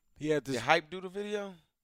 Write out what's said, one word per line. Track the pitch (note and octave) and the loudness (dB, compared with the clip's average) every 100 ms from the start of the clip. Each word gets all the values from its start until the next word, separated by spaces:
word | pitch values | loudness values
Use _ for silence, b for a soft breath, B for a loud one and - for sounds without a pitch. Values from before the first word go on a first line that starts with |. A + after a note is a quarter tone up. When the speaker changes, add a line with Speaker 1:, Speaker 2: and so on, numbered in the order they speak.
| _ - | _ -6
Speaker 1:
he | D3+ | 0
had | D3 B2+ | 0 0
this | B2 | 0
Speaker 2:
Did | B2 | 4
Hype | E3+ D3+ | 4 2
do | F#3 | -8
the | F#3 | -8
video? | G3 G#3 G#3 G3 E3+ _ _ | -8 -6 -6 -6 -12 _ _